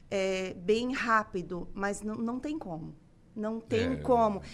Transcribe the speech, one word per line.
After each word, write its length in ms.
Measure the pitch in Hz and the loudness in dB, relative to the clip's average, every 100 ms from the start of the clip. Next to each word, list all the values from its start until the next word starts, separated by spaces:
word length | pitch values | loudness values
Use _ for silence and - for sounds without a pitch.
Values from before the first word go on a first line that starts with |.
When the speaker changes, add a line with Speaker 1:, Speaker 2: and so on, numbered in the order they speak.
| - | -4
Speaker 1:
é, 440 | 202 190 190 185 | 0 0 0 -2
bem 400 | - 175 226 247 | -4 2 4 4
rápido, 760 | 269 233 220 214 185 165 175 175 | 0 4 4 2 -4 -4 -6 -6
mas 280 | - 196 202 | -4 -2 -2
não, 140 | 214 220 | -6 -4
não 240 | 226 254 | -2 -2
tem 180 | 294 311 | -4 -6
como. 340 | 202 160 156 151 - - - - | -6 -8 -10 -14 -20 -20 -14 -6
Não 240 | 214 226 | -4 -4
tem 340 | - 226 254 | -2 0 2
Speaker 2:
É. 20 | 247 | 0
Speaker 1:
como. 440 | - 240 220 196 - | 4 6 6 2 -6